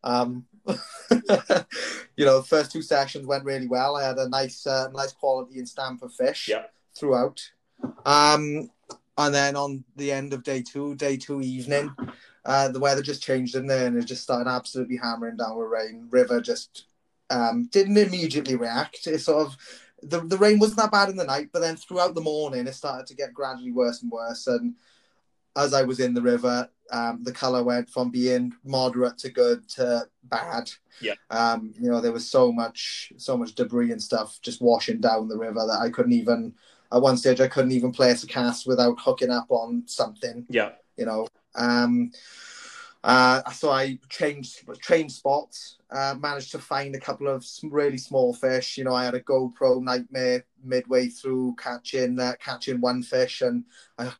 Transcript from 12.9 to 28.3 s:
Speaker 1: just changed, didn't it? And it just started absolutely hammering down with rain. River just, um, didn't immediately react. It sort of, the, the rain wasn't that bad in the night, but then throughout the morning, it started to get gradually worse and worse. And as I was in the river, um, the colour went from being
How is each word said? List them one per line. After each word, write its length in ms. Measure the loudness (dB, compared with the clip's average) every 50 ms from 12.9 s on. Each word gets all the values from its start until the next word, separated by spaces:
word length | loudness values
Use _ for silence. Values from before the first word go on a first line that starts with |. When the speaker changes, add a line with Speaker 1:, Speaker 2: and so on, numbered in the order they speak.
| 2 2 0
Speaker 1:
just 200 | -4 -6 -8 -2
changed, 300 | -2 0 0 0 -2 -4
didn't 160 | -4 -2 0
it? 120 | 0 2 2
And 100 | 2 0 0
it 60 | -2
just 180 | -4 -8 -12 -4
started 260 | -4 -2 -2 0 -2
absolutely 480 | -2 -4 -4 -6 -6 -6 -6 -4 -6
hammering 400 | -6 -4 -6 -6 -6 -8 -10 -6
down 200 | -6 -6 -6 -4
with 120 | -6 -4 -4
rain. 380 | -4 -4 -4 -6 -10 -14 -14 0
River 300 | 4 4 4 4 2 -2
just, 460 | 0 -2 -6 -6 -6 _ _ -20 -20 _ _ _ _ _ _ _ _ _
um, 380 | 0 0 2 2 0 0 -2 2 4
didn't 260 | 4 4 6 6 6
immediately 580 | 6 6 2 -2 -4 -2 -2 -2 -2 -2 -2
react. 500 | -2 -2 -2 -2 -4 -4 -4 -8 -10 -6
It 140 | -4 -4 -2
sort 260 | 2 2 2 2 2
of, 100 | 0 -4 -14 -20 -20 -20 -20 -20 _ _ _ -10
the, 180 | -4 -4 -4
the 180 | -2 -2 2 4
rain 200 | 6 6 8 8
wasn't 200 | 6 4 4 2
that 140 | 0 4 4
bad 160 | 4 4 4
in 80 | 2
the 80 | -4 -2
night, 240 | -2 -2 -4 -4 -4 _
but 80 | -2
then 160 | -2 -2 -2
throughout 380 | -4 -10 _ 0 0 0 2 0
the 60 | -2
morning, 460 | -4 -2 -2 -2 -2 -2 -4 -4 -6
it 80 | -6 -8
started 320 | -8 -8 -8 -8 -8 -10 -16
to 60 | -10
get 200 | -8 -8 -8 -6
gradually 380 | -6 -6 -6 -6 -8 -8 -6 0
worse 300 | 0 0 0 0 -4 -8
and 80 | -8
worse. 360 | -8 -6 -8 -8 -8 -6 -2
And 280 | 0 0 0 0 -2 -6 _ _ _ _ _ _ _ _ _ _ _ _ _ _ _ _
as 180 | -2 0 2 4
I 80 | 2 2
was 160 | 2 0 0
in 160 | 0 0 0
the 80 | 2 2
river, 460 | 2 2 2 2 0 0 0 -2 -6 _ _ _ _
um, 320 | -6 -4 -4 -4 -4 -6 -8
the 100 | -10 -10
colour 300 | -4 -2 0 0 2 2
went 260 | 2 0 0 -2 -4
from 200 | -4 -4 -4 -2
being 440 | 0 0 0 2